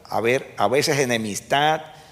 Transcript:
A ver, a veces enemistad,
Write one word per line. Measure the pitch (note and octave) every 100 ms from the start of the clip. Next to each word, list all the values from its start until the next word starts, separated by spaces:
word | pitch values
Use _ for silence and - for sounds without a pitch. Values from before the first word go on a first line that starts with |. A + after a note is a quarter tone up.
A | - G2+
ver, | A#2 C3+ - -
a | G#2
veces | C3+ D3+ C#3+
enemistad, | B2+ A2+ A2 F#2+ - C#3 D3+ D#3 - - -